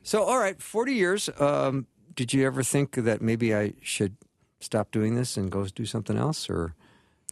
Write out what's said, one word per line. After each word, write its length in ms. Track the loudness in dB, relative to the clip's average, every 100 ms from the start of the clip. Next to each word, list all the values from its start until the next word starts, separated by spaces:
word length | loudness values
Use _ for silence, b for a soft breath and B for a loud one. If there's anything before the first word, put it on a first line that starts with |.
So, 220 | 0 0
all 120 | 4 4
right, 220 | 2 -2
forty 320 | -6 -2 0
years. 380 | 2 2 2 -2 0
Um, 460 | 2 2 2 0 -6 _ -14
did 200 | -6 0
you 100 | 2 2
ever 160 | 2
think 340 | 0 0 0 0
that 260 | 0 2
maybe 320 | 0 2 2
I 180 | 2 0 -4
should 340 | -6 -2 -2 -4 _ _ _ _
stop 300 | -4 -4 -2
doing 240 | 0 0
this 240 | 0 -2 -2
and 120 | -2
go 140 | -2
do 220 | -6 -6 -6
something 320 | -4 -2 -2
else, 320 | 0 -2 -4
or 240 | -4 -4 -8 B B B B B